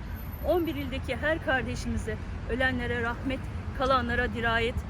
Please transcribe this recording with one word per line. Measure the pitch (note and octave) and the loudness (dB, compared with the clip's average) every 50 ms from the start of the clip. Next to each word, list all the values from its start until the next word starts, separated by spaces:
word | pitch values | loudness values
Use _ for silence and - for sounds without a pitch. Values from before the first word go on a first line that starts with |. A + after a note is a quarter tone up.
| - - - - - - - - - - | -8 -8 -8 -8 -8 -8 -8 -2 2 4
On | D#4+ F4+ E4 | 4 4 4
bir | D4+ C#4+ | 2 0
ildeki | C#4 C#4+ B3+ B3 C4+ - - B3+ | -2 -2 -4 -4 -4 -2 -2 -2
her | A#3 - D4 D#4+ D#4+ - | 0 2 2 0 2 2
kardeşimize, | D4+ C4 B3+ A3+ A#3 B3 - - A#3 A#3 A3 - A3 G#3+ G#3+ - - - - - - | 2 2 2 2 0 -2 -2 -2 -2 -2 -2 -2 -4 -4 -6 -6 -6 -6 -6 -4 -2
ölenlere | A3+ B3+ C4 C4 B3+ B3 A#3+ A#3+ A#3+ A#3+ | 0 2 2 2 2 0 0 0 0 0
rahmet, | A#3 A#3 A#3+ A#3 - C4+ C4 C4 - - - - - - - - | 0 0 -2 -2 -2 -2 -2 -2 -4 -6 -6 -6 -6 -6 -2 0
kalanlara | C4+ B3+ C4+ B3+ A#3+ A#3+ A#3+ A#3+ B3 A3 | 4 4 4 4 4 2 2 2 2 0
dirayet, | G3+ A#3+ A3+ A#3 A3+ A#3 A#3 A3+ - - - | 0 0 2 2 4 4 2 2 0 -2 -4